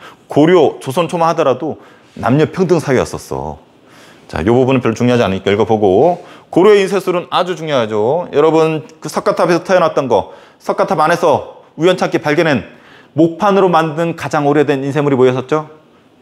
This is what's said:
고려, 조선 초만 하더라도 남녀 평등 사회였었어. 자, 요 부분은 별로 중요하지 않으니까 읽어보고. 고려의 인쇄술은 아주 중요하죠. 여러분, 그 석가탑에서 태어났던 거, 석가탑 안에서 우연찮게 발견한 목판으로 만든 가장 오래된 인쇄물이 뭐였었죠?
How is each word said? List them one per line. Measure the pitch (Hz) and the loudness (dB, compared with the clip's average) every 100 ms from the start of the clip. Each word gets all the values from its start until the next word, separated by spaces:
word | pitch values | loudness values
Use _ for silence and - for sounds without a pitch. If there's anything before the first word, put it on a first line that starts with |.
| - - - | -20 -20 -4
고려, | - 156 180 131 - | 2 4 4 2 0
조선 | - 135 165 | -8 -4 -4
초만 | 175 165 | -2 -2
하더라도 | 165 143 127 160 117 - - _ | 0 0 -2 -4 -10 -16 -20 _
남녀 | - 104 139 151 | -6 -2 0 0
평등 | 165 180 170 | 0 0 0
사회였었어. | 143 123 82 80 - 67 71 73 _ _ _ - - - - | 0 -2 -2 -6 -10 -10 -10 -14 _ _ _ -20 -20 -20 -12
자, | - 87 | -4 0
요 | |
부분은 | 123 127 135 | 2 2 2
별로 | 120 | 0
중요하지 | 107 120 123 | 0 0 2
않으니까 | 104 95 98 | 0 -2 0
읽어보고. | 101 110 110 104 92 160 175 - - - | 0 0 2 2 4 2 0 -8 -20 -4
고려의 | - 202 208 | 2 4 4
인쇄술은 | 190 196 190 175 147 | 2 -2 -2 -4 -4
아주 | 151 180 170 | -4 -4 -6
중요하죠. | 160 139 110 107 110 160 175 | -4 -2 -2 0 0 -2 -2
여러분, | 139 156 160 160 156 131 - | 0 2 4 0 -2 -8 -14
그 | 151 | -8
석가탑에서 | 202 208 196 180 170 | -4 -2 0 0 0
태어났던 | 165 185 160 160 135 | 2 2 2 0 0
거, | 104 - - - _ | 0 -2 -10 -20 _
석가탑 | - 190 196 175 | -8 -2 -2 0
안에서 | 156 170 170 123 - - - - | 0 0 2 0 -2 -18 -20 -2
우연찮게 | 165 180 180 147 | 0 0 0 -2
발견한 | 147 147 165 127 85 - - - - | -2 0 0 0 -4 -18 -20 -20 -10
목판으로 | 135 165 165 214 196 190 | 0 0 0 0 2 2
만든 | 165 165 147 170 165 | 2 0 -2 -4 -6
가장 | 143 156 143 | -4 -2 0
오래된 | 147 139 139 | 2 2 0
인쇄물이 | 139 143 143 135 | -2 -2 0 2
뭐였었죠? | 127 127 123 156 151 - _ _ _ _ | 2 2 -4 -4 -6 -16 _ _ _ _